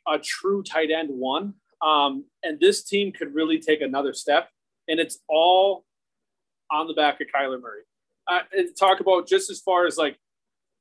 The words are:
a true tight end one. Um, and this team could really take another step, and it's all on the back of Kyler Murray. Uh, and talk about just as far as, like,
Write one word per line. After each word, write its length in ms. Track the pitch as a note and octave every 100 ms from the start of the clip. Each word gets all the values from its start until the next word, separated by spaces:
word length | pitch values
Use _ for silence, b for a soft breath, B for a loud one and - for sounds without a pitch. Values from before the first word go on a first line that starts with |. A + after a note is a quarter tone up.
| -
a 120 | D3+
true 440 | - - F#3+ G3
tight 280 | F#3+ D#3+ D#3
end 180 | D#3+ D#3
one. 460 | B2+ C3 D3 G3+ - _ -
Um, 440 | D#3 D3+ C#3+ C3+ - _
and 180 | E3+ D3+
this 240 | F#3 G3
team 280 | - G3+ G3
could 220 | - C#3+
really 240 | D3 D#3+ D#3+
take 200 | D#3+ D#3
another 320 | C3 C3+ C#3
step, 380 | - - D3+ - _ _ _ -
and 120 | D#3+
it's 200 | D#3+ - -
all 600 | D#3 E3+ F#3 G3 F3+ _ _ _ _ _ _ _ _ -
on 160 | D3+ E3
the 60 |
back 260 | D#3 D3 C#3
of 60 | C#3+
Kyler 240 | C#3 C3+ B2+
Murray. 220 | A#2+ G#2+ - _ _ _ -
Uh, 120 | F3 E3+
and 240 | F#3+ F3 -
talk 220 | F#3+ F#3+
about 260 | F#3+ F3+ F3
just 220 | F#3+ F#3+
as 120 | F#3
far 260 | - F3+ F3
as, 100 | -
like, 220 | D3 - _ _ _ _ _ _